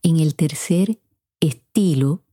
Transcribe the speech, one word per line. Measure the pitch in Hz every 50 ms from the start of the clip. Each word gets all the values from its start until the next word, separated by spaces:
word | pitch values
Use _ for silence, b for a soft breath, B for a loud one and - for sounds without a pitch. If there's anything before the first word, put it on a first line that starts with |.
En | - 175 165 160
el | 156 156 143
tercer | - 170 147 147 - - - 175 175 190 208 220 _ _ _ _ _ _ _ _ _
estilo | - 156 127 - _ _ _ 220 202 185 151 131 135 139 156 - _ _